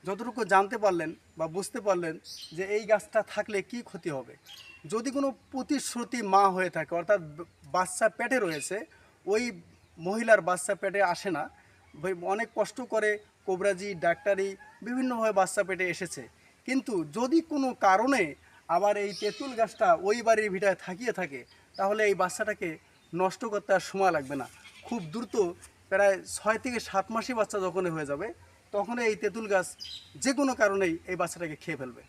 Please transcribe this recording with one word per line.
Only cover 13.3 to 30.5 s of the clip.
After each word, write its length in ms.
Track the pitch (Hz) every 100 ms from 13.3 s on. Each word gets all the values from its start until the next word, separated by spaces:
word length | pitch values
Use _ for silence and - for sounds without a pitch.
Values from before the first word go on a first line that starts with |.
| _ -
কবিরাজি, 420 | 185 202 185 202 180 170
ডাক্তারি, 420 | 170 202 196 196 190 - - 202
বিভিন্নভাবে 460 | 247 262 240 220 196
বাচ্চা 220 | 185 - 185
পেটে 160 | 180 185
এসেছে, 280 | 165 180 - 117 _ _ _ -
কিন্তু 280 | 262 - 196 151 165
যদি 200 | 254 320 320
কোনো 160 | 294 262 240 196
কারণে 360 | 190 254 262 160 - - - -
আবার 260 | 170 202 208
এই 60 | 202 196
তেঁতুল 320 | 208 196 277 226
গাছটা 280 | 220 - 202 170 190
ওই 100 | 233 220
বাড়ির 220 | 220 214
ভিটায় 240 | 185 202 180 -
থাকিয়ে 260 | 185 240 202
থাকে, 200 | 175 135 117 - _ -
তাহলে 220 | 196 214 208
এই 60 | 185
বাচ্চাটাকে 460 | 190 - 214 208 180 156 _ _ _
নষ্ট 300 | 165 185 - 240
করতে 180 | 208 - 190
আর 60 | -
সময় 220 | 196 190 160
লাগবে 200 | 135 139
না। 60 | 120 - - - -
খুব 140 | 240 160
দ্রুত, 240 | 196 277 - 180 180 - _ _
প্রায় 260 | 190 202 185 165 -
ছয় 220 | 208 220
থেকে 140 | 254 233 -
সাত 180 | 196 185
মাসই 200 | 226 208 240
বাচ্চা 180 | 202 208 185
যখনই 280 | 175 180 160
হয়ে 140 | 143
যাবে, 160 | 143 214 - - _ _
তখনই 300 | 202 202 240 233
এই 60 | 214
তেঁতুল 240 | 208 202 214
গাছ 140 | 196 180 - - - - 143
যে 60 | 247 277
কোনো 140 | 277